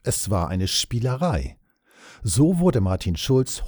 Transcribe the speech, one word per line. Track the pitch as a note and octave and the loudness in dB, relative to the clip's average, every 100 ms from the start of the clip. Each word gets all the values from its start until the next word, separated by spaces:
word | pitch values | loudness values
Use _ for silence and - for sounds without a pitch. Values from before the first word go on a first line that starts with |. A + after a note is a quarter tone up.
Es | - - G2 | -4 -2 0
war | G2 E2+ | 0 0
eine | F#2 F#2 | -2 0
Spielerei. | - - A#2+ B2+ C3 F3 F2+ C2+ - _ _ _ _ - - | -2 -2 -2 -2 -2 0 0 -4 -10 _ _ _ _ -20 -8
So | G#2 G2 D#3 F3+ | -2 2 4 4
wurde | F3+ C3 | 2 2
Martin | F#2+ F#2+ - E2+ | 2 0 -2 -4
Schulz | - C3 B2+ - | 2 2 2 -4